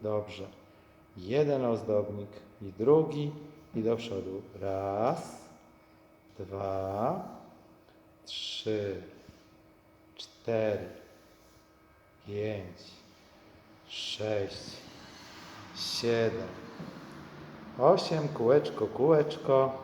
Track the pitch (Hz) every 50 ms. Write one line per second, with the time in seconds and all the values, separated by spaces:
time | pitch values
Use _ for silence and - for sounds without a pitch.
0 | 107 107 107 104 104 - - 95 95 98 - - - - - - - - - -
1 | - - - - 90 95 117 143 151 143 143 131 127 120 117 107 101 110 107 104
2 | 104 104 101 104 104 98 - - - - - - 104 98 92 95 110 123 147 160
3 | 156 143 143 147 147 147 147 - - - - - - - - 120 110 110 117 113
4 | - 117 104 95 90 92 95 98 - - - 101 98 98 98 95 98 98 98 101
5 | 110 127 160 170 - - - - - - - - - - - - - _ - -
6 | - - - - _ - - - 98 92 95 98 98 98 98 95 95 95 98 101
7 | 110 135 175 196 - - - - - - - - - - - - - - - -
8 | - - - _ - - - - - - - - - 113 110 107 101 98 95 90
9 | 90 - - - - - - - - - - - - - - _ _ - _ -
10 | - - - - - - - - - - 117 110 110 107 104 92 87 90 - -
11 | - - - - - - - _ - - - - _ _ _ _ _ _ - _
12 | _ _ _ _ - 101 101 104 104 107 107 101 95 92 90 - - - - -
13 | - - - - - - - - - - - - - - - - - - - -
14 | - - - - 104 107 107 104 98 95 - - - - - - - - - -
15 | - - - - - - - - - - - - - - - - - - - -
16 | - 117 117 117 117 113 - - 95 92 92 - - - - - - - - -
17 | - - - - - - - - - - - - - - - - 123 147 185 -
18 | - - 170 160 151 147 147 - 117 113 131 147 147 - - - 110 104 - -
19 | 123 151 165 156 147 151 - - - - 135 135 135 131 131 -